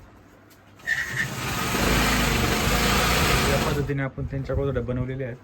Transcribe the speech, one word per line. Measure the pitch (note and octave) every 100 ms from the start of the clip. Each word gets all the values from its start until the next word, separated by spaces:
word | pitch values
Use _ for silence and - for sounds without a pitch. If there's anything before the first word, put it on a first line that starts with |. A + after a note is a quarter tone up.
| - - - - - - - - - - - - - - - - - - - - - - - - - - - - - - - - - - C#3+
या | C#3 C#3
पद्धतीने | C#3+ C#3 C#3+
आपण | C3+ - C3+
त्यांच्या | C#3 B2+ C3+
गोधड्या | C#3 B2+
बनवलेल्या | A#2+ B2 B2 C3+ B2+
आहेत. | -